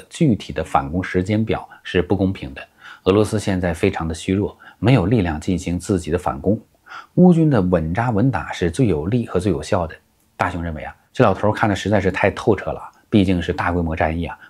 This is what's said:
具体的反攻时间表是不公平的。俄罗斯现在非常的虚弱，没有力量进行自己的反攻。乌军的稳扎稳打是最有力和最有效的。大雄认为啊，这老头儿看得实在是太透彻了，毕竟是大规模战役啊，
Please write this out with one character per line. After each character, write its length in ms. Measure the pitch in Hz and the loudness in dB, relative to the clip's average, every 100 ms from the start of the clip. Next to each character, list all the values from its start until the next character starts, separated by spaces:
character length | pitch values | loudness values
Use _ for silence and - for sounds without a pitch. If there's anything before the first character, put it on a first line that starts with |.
| - | -4
具 280 | - 160 104 | -2 0 0
体 180 | - | -2
的 100 | 69 | -8
反 240 | 80 76 69 | -2 -2 0
攻 160 | 85 | -4
时 200 | 92 92 | -2 -2
间 200 | 92 107 | 0 0
表 240 | 110 76 - - | 0 -4 -6 -18
是 220 | - 90 | -4 -2
不 120 | 87 98 | 0 0
公 160 | 95 | 0
平 220 | 95 69 | -2 -10
的。 80 | 69 - _ - - - | -14 -20 _ -20 -4 2
俄 60 | |
罗 140 | 98 104 | 4 2
斯 140 | 107 | 0
现 200 | 101 92 | -2 0
在 140 | 90 | 0
非 160 | 82 98 | 0 0
常 180 | - 80 | 0 -4
的 60 | |
虚 180 | 80 - | -4 -2
弱， 240 | 95 98 - - - | 0 -2 -6 -20 -4
没 160 | 98 | 2
有 140 | 135 92 | 4 4
力 140 | 120 | 2
量 200 | 87 76 | 0 -2
进 160 | - 87 | -2 -4
行 220 | 82 87 | -2 -4
自 200 | - 95 | 0 -2
己 120 | 80 | 0
的 60 | 80 | -4
反 200 | - 71 | -2 -2
攻。 200 | 82 110 - _ - - - - | 0 -2 -4 _ -20 -20 -4 4
乌 180 | 180 | 6
军 160 | 165 156 | 6 4
的 100 | 131 | 2
稳 320 | 90 90 80 | 2 0 0
扎 200 | 90 120 | -2 0
稳 180 | 104 131 | 2 2
打 220 | 104 69 | 0 -6
是 180 | - 87 | -4 -2
最 160 | 82 127 | 0 0
有 220 | 78 78 | 0 0
力 180 | 123 110 | -2 -2
和 140 | 92 | -2
最 120 | 98 | 0
有 120 | 76 | -2
效 240 | - 98 80 | -2 -2 -2
的。 80 | - _ _ _ - | -8 _ _ _ -4
大 100 | 92 | -4
雄 160 | 87 | -4
认 120 | 85 78 | -6 -8
为 80 | |
啊， 120 | 64 - _ | -10 -16 _
这 120 | - | 2
老 100 | 120 | 4
头 160 | 92 104 | 4 0
儿 20 | |
看 160 | - 110 | 0 0
得 80 | 95 | 0
实 140 | - | 0
在 100 | 104 | 0
是 120 | 92 | 0
太 180 | 87 101 | 0 0
透 260 | - - 98 | 0 0 0
彻 160 | - | -2
了， 100 | 65 - - _ | -10 -12 -20 _
毕 160 | 110 92 | 2 4
竟 160 | 90 | 0
是 100 | 87 | -2
大 200 | 87 87 | -4 -2
规 100 | 87 | -2
模 140 | 82 80 | -2 -2
战 220 | 82 80 | -2 -2
役 80 | 82 | -6
啊， 120 | - | -10